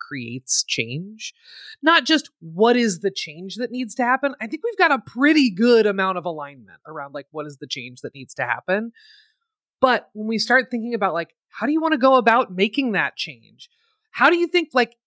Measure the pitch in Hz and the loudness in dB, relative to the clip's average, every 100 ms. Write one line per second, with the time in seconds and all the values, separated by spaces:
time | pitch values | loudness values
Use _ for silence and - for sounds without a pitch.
0 | - 143 117 123 - - - - 113 135 | -14 -10 -10 -10 -4 -4 -2 -4 -4 -6
1 | 190 220 - - _ - - - 285 330 | -10 -12 -16 -16 _ -20 -20 -2 2 2
2 | 247 311 - _ 165 165 226 247 233 170 | 4 0 0 _ -12 2 4 4 2 0
3 | 196 190 - 151 190 180 247 247 240 - | -4 -6 -10 -12 -14 -8 -8 -6 -8 -4
4 | 240 262 277 269 233 320 453 403 339 269 | 0 0 -2 -6 -10 -6 -6 2 2 2
5 | - 226 285 311 262 180 233 233 214 196 | -4 0 2 4 2 2 4 6 4 2
6 | 190 180 165 156 143 139 101 82 - 156 | -2 -2 -6 -8 -10 -16 -20 _ -16 -14
7 | 139 143 139 151 147 139 135 - 123 127 | -12 -14 -12 -10 -12 -12 -12 -12 -12 -14
8 | 131 139 127 - 123 120 - 196 226 - | -14 -14 -14 -6 -4 -4 -2 -2 -4 -10
9 | _ _ _ _ _ _ _ _ 262 226 | _ _ _ _ _ _ _ _ 2 2
10 | - 214 214 220 - 247 254 240 226 233 | -2 -10 -4 -2 2 0 0 -6 -6 -4
11 | 190 160 165 _ _ - 240 311 320 302 | -2 -2 -6 _ _ -8 -2 -2 0 2
12 | 262 262 233 233 240 185 214 277 262 190 | 4 6 6 4 2 0 0 0 -2 0
13 | 143 - - 120 107 _ - _ _ _ | -2 -4 -12 -14 _ _ -20 _ _ _
14 | _ - 285 349 339 359 330 254 240 _ | _ 2 4 4 2 0 0 0 0 _